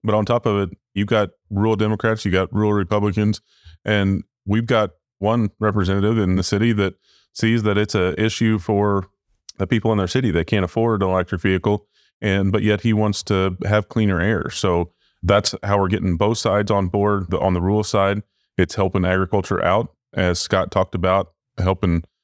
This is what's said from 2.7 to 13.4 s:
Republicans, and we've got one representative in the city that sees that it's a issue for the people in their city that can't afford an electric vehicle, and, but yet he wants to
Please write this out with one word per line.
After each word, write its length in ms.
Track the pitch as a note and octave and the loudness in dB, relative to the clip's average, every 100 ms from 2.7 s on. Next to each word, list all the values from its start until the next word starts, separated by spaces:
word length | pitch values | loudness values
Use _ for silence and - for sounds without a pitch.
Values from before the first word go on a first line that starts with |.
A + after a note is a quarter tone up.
Republicans, 680 | G#2 F2+ G#2 G#2 G2 G#2 G#2+ _ _ - - | 0 0 0 0 0 0 -2 _ _ -20 -10
and 400 | - G#2 G2 G2 - _ - | -2 0 2 0 -4 _ -2
we've 200 | G#2+ A#2 | -2 2
got 260 | A#2 G2+ _ _ _ | 2 0 _ _ _
one 320 | G2+ A#2 G#2 _ | -2 0 -2 _
representative 580 | G#2+ G#2 F#2 G2 G2+ A2+ | 0 2 2 2 2 2
in 180 | F#2 F#2 | 2 0
the 80 | |
city 280 | F#2+ G2+ A#2 | 0 0 0
that 200 | G#2+ G2 - _ _ _ | 2 -2 -4 _ _ _
sees 300 | - A2+ A#2 | -2 0 2
that 140 | G#2+ G2+ | 2 0
it's 180 | G#2+ G#2 | 0 0
a 240 | F#2 - | 0 0
issue 360 | A2 - A2+ G#2+ | -2 0 0 0
for 500 | - G2+ G#2 G2+ F#2+ _ _ _ - - | 0 0 2 0 -4 _ _ _ -20 -6
the 100 | F#2+ | -2
people 240 | A#2 A2 | 0 0
in 60 | G#2+ | 0
their 100 | F2+ | 0
city 240 | - B2+ | 0 0
that 160 | E2 D#2+ | 0 0
can't 160 | G#2 | 0
afford 400 | F2+ - A#2 G#2+ | 0 0 0 0
an 60 | F#2+ | 0
electric 320 | F#2 F2+ F#2 | 0 -2 -2
vehicle, 440 | G2+ F#2+ G#2 G#2 _ _ _ _ | 0 0 0 -2 _ _ _ _
and, 300 | G#2+ G2 G2 | -2 0 2
but 120 | G#2 | 2
yet 180 | G#2 G#2 | 0 0
he 120 | A#2 | 0
wants 300 | G#2+ G#2+ G2+ | 0 0 -2
to 340 | - G2 | -2 0